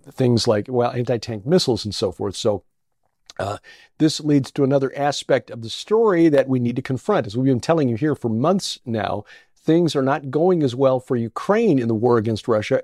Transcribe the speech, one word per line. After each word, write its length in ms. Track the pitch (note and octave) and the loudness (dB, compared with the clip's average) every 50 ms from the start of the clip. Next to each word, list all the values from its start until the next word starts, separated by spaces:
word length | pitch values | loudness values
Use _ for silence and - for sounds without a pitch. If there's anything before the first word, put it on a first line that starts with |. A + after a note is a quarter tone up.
| _ - | _ -10
things 340 | - - C3 B2 A#2+ A2 - | -4 0 2 2 2 2 2
like, 200 | A#2+ G#2+ G#2 G2+ B2+ | 2 0 0 0 -2
well, 240 | B2+ A#2+ A#2+ A#2+ | -2 0 0 0
anti-tank 520 | B2+ B2 A#2+ C3 B2 A2 - A#2+ A2+ G#2 F#2+ | -2 -4 -2 -2 -2 -4 -4 -6 -10 -8 -2
missiles 400 | C#3 F3+ F3+ - C#3 A2+ G2+ - | 0 0 2 2 0 -2 -2 -2
and 80 | G#2 | -6
so 200 | - - G#2+ F#2 | -6 -4 -4 -4
forth. 240 | - - G#2 G2+ - | -4 -4 -6 -6 -6
So, 260 | - - G#2+ G2+ - - _ _ _ _ _ _ _ _ _ _ _ _ - - - | -4 -2 -2 -2 -2 -6 _ _ _ _ _ _ _ _ _ _ _ _ -16 -12 -10
uh, 180 | F#2 G2+ G2+ - - - - - - _ _ - | -8 -8 -8 -10 -14 -20 -20 -20 -20 _ _ 0
this 220 | D#3 D#3 - - | 0 0 0 0
leads 320 | D3 D3+ D3 C#3 B2+ - | 0 2 2 2 0 0
to 100 | - D3+ | -2 0
another 340 | C#3 C3 C#3+ C#3 C3+ B2+ - | 0 2 2 0 0 -2 -4
aspect 540 | C#3+ C#3+ D3 C#3 - - - C#3 B2 - - | -4 -4 -4 -4 -4 -2 -2 -2 -2 -2 -6
of 120 | A2+ A#2+ | -14 -12
the 60 | A2+ A2 | -12 -12
story 600 | - - - - G#3 A3+ A#3 G#3+ F3+ E3 E3 E3 | -12 -10 -4 0 2 2 4 4 4 4 4 4
that 180 | C#3+ C3+ B2 | 4 4 2
we 140 | C3 C3 B2+ | 2 0 0
need 160 | A#2+ A#2+ A#2+ | 0 -2 -2
to 40 | B2+ | -4
confront. 460 | - - C3 B2 - - G#3 D#3 - | -4 -4 -6 -4 -2 -2 0 0 -2
As 100 | G2+ G#2 | -2 -2
we've 100 | B2 C3 | 0 0
been 120 | C#3 C3 A2+ | 2 0 0
telling 300 | - - E3+ D#3+ C#3 B2 | 2 0 2 2 2 0
you 80 | A#2 | 0
here 180 | G#2+ D3+ D#3 C3+ | 0 0 -2 -2
for 140 | - - A#2 | -2 -2 -2
months 500 | A2 A2+ C3+ E3+ G3+ F#3 - - - - - | -2 0 0 0 0 0 -2 -6 -10 -10 -8
now, 380 | A#2+ A2+ G#2+ G2 - F#2+ G#2 - - - - _ _ _ | -6 -4 -4 -4 -4 -6 -6 -10 -12 -20 -20 _ _ _
things 400 | _ _ D#3+ D#3+ F3 F3 D3 - | _ _ 2 2 4 2 2 0
are 40 | C#3+ | 0
not 300 | C3 C3+ C#3+ D#3 C#3+ C3+ | 0 0 0 -2 -4 -4
going 320 | C3 D3+ E3+ F#3+ F#3 E3 | -2 0 2 2 2 2
as 140 | D3 B2 A#2+ | 0 0 0
well 240 | C3 C3+ C3 C3 B2 | 2 2 2 2 0
for 160 | - - C3+ | -2 -2 -2
Ukraine 640 | A#2 A#2 A2 - - - - G3+ A3+ A#3+ G3+ D3 B2+ | -2 -2 -4 -8 -6 -2 0 0 2 4 2 2 2
in 80 | A#2 A2+ | 2 0
the 80 | A2+ | 0
war 200 | G#2+ A#2+ B2 A#2+ | 2 2 2 4
against 300 | A#2 G#2 A2+ A2 - - | 2 2 0 -2 -2 0
Russia 340 | A#2+ A2 G#2+ G#2+ - C3 C3 | 0 0 0 0 0 -2 -2